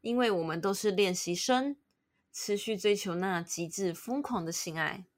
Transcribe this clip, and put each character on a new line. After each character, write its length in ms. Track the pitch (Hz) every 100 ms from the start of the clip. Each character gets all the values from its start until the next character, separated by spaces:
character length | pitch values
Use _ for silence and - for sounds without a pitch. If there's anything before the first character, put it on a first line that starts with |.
因 160 | 220 240
为 120 | 240
我 140 | 185
们 160 | 160 160
都 140 | 190
是 180 | 196 214
练 240 | 190 196 180
习 180 | -
生， 440 | 175 - 254 277 285 _ _ _ _ _
持 240 | - - 202
续 180 | 220 208
追 180 | 208
求 220 | 202 202 170
那 260 | 190 180
极 240 | 170 - 165
致 280 | 180 190
疯 280 | 170 - 262
狂 220 | 277 233
的 80 | 165
性 260 | 165 - 160
爱。 280 | 156 - 180